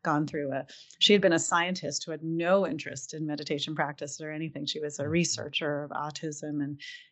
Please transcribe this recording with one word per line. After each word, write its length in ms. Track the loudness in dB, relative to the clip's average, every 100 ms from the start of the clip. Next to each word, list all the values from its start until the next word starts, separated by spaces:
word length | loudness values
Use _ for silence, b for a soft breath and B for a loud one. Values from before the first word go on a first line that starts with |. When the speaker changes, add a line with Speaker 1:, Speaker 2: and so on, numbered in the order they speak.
Speaker 1:
gone 240 | 2 2 2
through 260 | -2 -2
a, 140 | -4 -6 B B 4
she 140 | 6
had 100 | 8
been 100 | 8
a 60 | 6
scientist 640 | 4 2 2 -2 -4 -4
who 60 | -6
had 140 | -6
no 420 | -2 0 4 4 4
interest 480 | -2 -6 -10 -10
in 100 | -6
meditation 500 | -4 -4 -2 -4 -2
practice 460 | -2 -2 -4 -10 -8
or 100 | -8
anything. 340 | -6 -8 -6 -6
She 140 | -4
was 180 | -6 -4
a 40 |
Speaker 2:
Mm-hmm. 80 | 0
Speaker 1:
researcher 720 | 2 2 -2 -4 -2 -2 -2
of 60 | -4
autism 720 | -6 -6 -6 -8 -6 -4 -2
and 180 | -2 -4 B B B